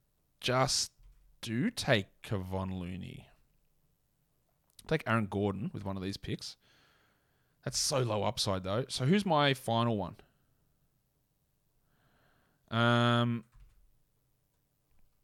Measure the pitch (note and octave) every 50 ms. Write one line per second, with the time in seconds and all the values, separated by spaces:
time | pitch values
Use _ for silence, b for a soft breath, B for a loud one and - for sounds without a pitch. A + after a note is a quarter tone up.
0 | _ _ _ _ _ _ _ - - - A#2+ B2+ C3 B2+ - - - - _ _
1 | - - - _ _ - _ - - A2+ A2+ A#2+ F3 A#3+ - - - - B2+ G#2
2 | F#2+ - _ _ - - A2+ G2 F#2 F#2 F#2 F#2+ F#2+ F#2+ F#2 F#2 F2 F2 F#2 F2+
3 | F2+ F2 D#2+ - - - - _ _ _ _ _ _ _ _ _ _ _ _ _
4 | _ _ _ _ _ _ _ _ _ _ _ _ _ _ _ - - - D#3+ D#3+
5 | - A2+ A2+ A2+ A2 F#2+ G2 G2 G#2 G2+ F#2+ F#2+ G#2 F#3 - G#2+ G2+ G2 G2 F#2+
6 | F#2 F#2+ G2 - - - A2+ - - - - _ _ _ _ _ _ _ _ _
7 | _ _ _ _ _ _ _ _ _ _ _ _ - C#3 - - - - D3+ C3
8 | B2+ A2+ G#2+ G#2 G2+ G#2+ - - - A2 F#2+ F#2+ F#2 F#2 G2 A#2 C3+ - - -
9 | B2+ C3+ F#3 G#3 G3 G3 D#3+ D3 D3 C#3 C3 - - - A#2 A2+ A#2 A#2+ A2+ G2+
10 | F2+ - - - - _ _ _ _ _ _ _ _ _ _ _ _ _ _ _
11 | _ _ _ _ _ _ _ _ _ _ _ _ _ _ _ _ _ _ _ _
12 | _ _ _ _ _ _ _ _ _ _ _ _ _ - - A#2 A#2 A#2+ A#2+ A#2+
13 | A#2+ A#2+ A#2+ A#2+ A#2+ A#2+ A#2 A#2 - _ - - - - - _ _ _ _ _
14 | _ _ _ _ _ _ _ _ _ _ _ _ _ _ _ _ _ _ _ -
15 | - - _ _